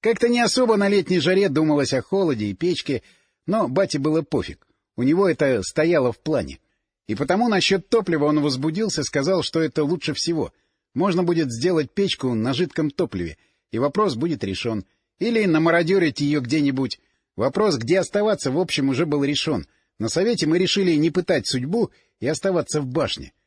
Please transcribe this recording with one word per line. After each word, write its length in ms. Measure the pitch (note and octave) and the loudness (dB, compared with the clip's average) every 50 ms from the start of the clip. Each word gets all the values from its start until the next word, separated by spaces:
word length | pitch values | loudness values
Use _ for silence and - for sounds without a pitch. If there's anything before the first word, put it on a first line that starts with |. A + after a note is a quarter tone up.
Как-то 300 | - A3 A#3 - - A#3+ | 2 0 0 2 2 2
не 100 | A#3+ A#3+ | 2 2
особо 380 | A#3+ G#3+ - B3+ B3+ A#3 A3 G3+ | 0 0 2 2 2 4 4 2
на 100 | G3+ G3+ | 4 2
летней 320 | G3+ G3+ F3+ - F3+ F3+ | 2 2 2 2 0 2
жаре 300 | C3+ D#3 F#3 F#3+ G3+ F#3+ | 2 2 2 4 2 2
думалось 420 | C#3 D3 D#3+ D#3 D3+ D3 C#3 B2+ - | 2 2 2 2 2 2 0 0 0
о 80 | C3 | -2
холоде 460 | A#2+ - - G3 G3 E3+ C#3 A2 G#2 | -2 -2 -2 0 0 0 0 0 -2
и 80 | G#2 G2+ | -4 -4
печке, 480 | - - F3 F3+ - - - C#3+ A#2 _ _ _ _ _ _ _ _ _ | -2 -2 -2 -2 -2 -4 -4 -4 -4 _ _ _ _ _ _ _ _ _
но 220 | - F#3 A3+ G3+ C3+ | -2 -2 0 0 0
бате 300 | B2+ E3+ G3 - - D3 | 0 0 0 0 0 -2
было 240 | C3+ D3+ D#3 D#3+ D#3 | 0 0 0 0 -2
пофиг. 440 | _ - C3+ F#2 - - _ _ _ _ _ _ _ _ | _ -2 -2 -2 -4 -10 _ _ _ _ _ _ _ _
У 60 | - A#2+ | -2 0
него 260 | C3 D#3 F3 G3+ F#3 | 2 4 4 4 2
это 340 | D#3 - D3+ C#3 C3 A2 F#2 | 2 2 2 2 2 0 -2
стояло 480 | - - - D#3 E3 F3 D#3 C3 B2 | -4 -2 0 2 4 4 2 2 2
в 80 | A2+ _ | -2 _
плане. 400 | _ D3+ D#3 C3 F#2+ D2 C#2+ - _ _ _ _ _ _ _ _ _ | _ -2 -2 -2 -2 -4 -10 -16 _ _ _ _ _ _ _ _ _
И 80 | _ A2 | _ -4
потому 340 | G2+ C#3+ C3+ E3+ G3 A#3+ A#3+ | -4 0 0 2 2 2 2
насчет 380 | G#3+ F#3+ - - G3 F#3+ E3+ | 2 2 2 2 0 0 0
топлива 380 | _ - A#3 G#3 F#3 E3+ D#3 D3 | _ 0 0 2 2 0 0 2
он 160 | D3 D3+ D3+ | 2 2 2
возбудился, 640 | C#3+ D3 C3+ B2+ C3+ D#3+ D#3 F3+ A3 G#3 - - C#3+ | 2 0 -2 -2 -2 -4 -2 -2 -4 -2 -2 -4 -6
сказал, 380 | - - D3 C3+ D3+ F#3+ F#3 D3+ | -4 -4 -2 0 0 0 0 -2
что 180 | - - E3 | -2 -2 -2
это 240 | D#3+ D3+ - - D3+ | -2 -2 0 -2 -2
лучше 300 | C#3+ E3+ E3+ - - D3 | -2 -2 -4 -4 -6 -6
всего. 400 | - - - E3+ D#3+ A#2+ D#2+ _ _ _ _ _ _ _ _ _ | -4 -4 -4 -2 -2 -4 -6 _ _ _ _ _ _ _ _ _
Можно 280 | A#2+ E3+ G3+ F3 E3+ F#3 | -2 0 0 2 0 0
будет 300 | E3+ F3 E3 D#3+ C3+ A#2 | 0 0 0 0 -2 -4
сделать 380 | A2+ B2 F3 F3+ D#3+ D3+ - | -2 -2 0 0 0 -2 -2
печку 420 | _ - G3+ F#3+ - - - C3 B2 | _ -2 -2 -2 -2 -2 -2 -2 -2
на 220 | A2+ A2 B2 C#3 | 0 -2 -2 -2
жидком 360 | A#2 F3+ D#3 - - D#3+ D3+ | -2 -2 -4 -2 -2 -4 -4
топливе, 460 | B2+ - F3 - - F#2+ F2 E2 C#2+ _ _ _ _ _ _ _ - | -2 -2 -4 -4 -2 -6 -6 -6 -8 _ _ _ _ _ _ _ -4
и 60 | A2 | -2
вопрос 380 | B2+ C#3+ C#3 F#3+ G#3+ G3+ C3+ | -2 -2 0 2 0 0 0
будет 260 | A2 C#3 F3 D#3+ A2+ - | -2 -2 -2 -2 -2 -4
решен. 440 | G2 G2 - - A#2+ A2+ G#2+ F#2 _ _ _ _ _ _ _ | -4 -4 -4 -4 -4 -4 -4 -8 _ _ _ _ _ _ _
Или 260 | - A3+ A#3 A3+ G#3+ | -2 0 2 2 2
намародерить 760 | F#3+ D#3+ D#3 D#3+ E3 E3 E3+ F3 D#3+ F#3+ G3 F3 D#3+ B2 - | 4 2 4 4 4 4 2 2 2 2 2 2 2 0 0
ее 200 | D3 C#3+ D3 D3 | -2 0 0 0
где-нибудь. 580 | B2+ A#2+ C#3 D#3+ D3 C#3 C3+ C3 C3+ B2 - - _ _ _ _ _ _ _ | 0 0 0 2 2 2 0 0 -2 -4 -6 -10 _ _ _ _ _ _ _
Вопрос, 400 | - G#2+ C3+ - G3 G#3+ G#3+ E3 | -2 -2 -2 2 2 2 2 2
где 220 | B2+ A2+ A#2 E3 F#3+ | 0 0 0 2 2
оставаться, 520 | F3 - - G3+ G#3 A3 G#3 - - C#3+ | 2 0 -2 0 0 0 0 0 -2 -4
в 80 | B2+ D#3 | -2 -2
общем, 300 | F#3 E3+ - - C#3 C3+ | -2 -2 -2 -2 0 0
уже 160 | C3+ A#2+ C3+ | 0 0 0
был 180 | D3 C#3+ D3 C#3 | 0 0 0 0
решен. 440 | C#3 D3 C3+ - D#3+ D3 G#2 D2+ _ _ _ _ _ _ _ | 0 -2 -2 -2 -2 -4 -4 -6 _ _ _ _ _ _ _
На 100 | G#2 A2+ | -6 -4
совете 380 | - E3 F#3 A3+ A#3+ - F3 | 0 0 0 0 0 0 0
мы 100 | D3+ D#3+ | 0 2
решили 360 | E3+ F#3+ F3 - G3+ G3 F3+ E3 | 2 2 2 2 2 2 2 2
не 180 | D3 D3+ E3+ | 2 2 2
пытать 360 | D3+ F#3 F3 - F#3 C#3 - | 0 -2 0 0 0 0 0
судьбу 440 | - - B2+ B2 C#3 F3 A#3+ A3 - _ _ _ _ _ _ | -2 -4 -4 -4 -2 0 -2 -2 -2 _ _ _ _ _ _
и 60 | - | -4
оставаться 540 | B2 D#3 D#3 - G3 F#3 E3+ C#3+ - - D3+ | -4 -4 -2 -2 -2 0 0 -2 -2 -4 -4
в 60 | C#3+ | -4
башне. 480 | C3 B2 D3+ C#3+ G#2+ - - - - _ _ _ | -2 -2 -2 -2 -2 -4 -8 -10 -16 _ _ _